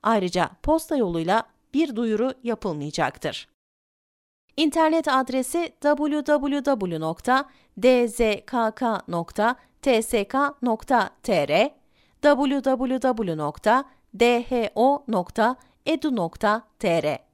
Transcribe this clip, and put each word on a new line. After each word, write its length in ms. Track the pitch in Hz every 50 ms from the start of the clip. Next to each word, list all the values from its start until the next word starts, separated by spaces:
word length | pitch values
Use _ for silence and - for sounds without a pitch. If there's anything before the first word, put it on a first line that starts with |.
| -
Ayrıca 460 | 208 226 208 185 180 - 185 170 - - _ -
posta 320 | 277 311 320 - - 349
yoluyla 480 | 277 226 180 170 165 165 170 196 226 - _ _ _ _ _ -
bir 220 | 277 330 302 226
duyuru 380 | 214 240 226 214 208 240 262 254 _ -
yapılmayacaktır. 1040 | 233 226 214 - 202 160 147 143 151 - - 160 156 - - - 151 - - - _ _ _ _ _ _ _ _ _ _ _ _ _ _ _ _ _ _ _ _ _ _
İnternet 500 | - 320 302 - 339 320 311 320 330 302
adresi 680 | 302 262 262 262 254 254 262 254 - - 339 349 - _ _
W 420 | - 294 294 285 302 302 294 302 294
W 400 | - 294 294 269 285 277 285 262
W 360 | 285 277 220 196 180 165 156
nokta 500 | 160 160 165 - - 240 254 269 285 - _ _ _ _ _
D 300 | 202 196 254 254 247 240
Z 100 | 226 214 - 233 220 208 - -
K 260 | - - 240 226 220
K 300 | 220 - 254 233 220 185 -
nokta 480 | - 170 170 170 - - - 208 233 262 - _ _ _ _
T 200 | - 277 247 220
S 260 | 220 - - 220 196
K 260 | - - 269 285 285 285 _
nokta 480 | 247 240 220 220 - - 269 240 196 - - _ _
T 240 | - 202 165 143
R, 240 | 135 147 175 226 294 - _ _ _ _ _ _ _ _ _
W 400 | - 294 285 247 285 277 285 277
W 380 | 262 269 262 226 262 247 262 254
W 380 | - 254 247 220 220 175 165
nokta 480 | 156 151 147 151 - - 214 233 262 277 - _ _ _ _ -
D 320 | 196 233 240 240 240 240 -
H 220 | 254 240 226 196 _
O 280 | - 233 269 285 285 -
nokta 480 | - 240 185 175 - - - 214 233 262 - - _ _ _ _
E 160 | 311 320 320
D 60 | -
U 80 | 311 254
nokta 460 | 220 175 165 - - - 208 214 226 - _ _ _
T 240 | - 190 170 165 147
R. 160 | 151 143 - _ _